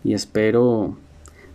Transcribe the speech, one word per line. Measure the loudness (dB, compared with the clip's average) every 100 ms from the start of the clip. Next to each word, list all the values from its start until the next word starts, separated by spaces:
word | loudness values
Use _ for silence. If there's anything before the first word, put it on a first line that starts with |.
y | -4
espero | -4 -4 -2 2 2 2 0 -2 -8 -16 -20 -20 -20 -20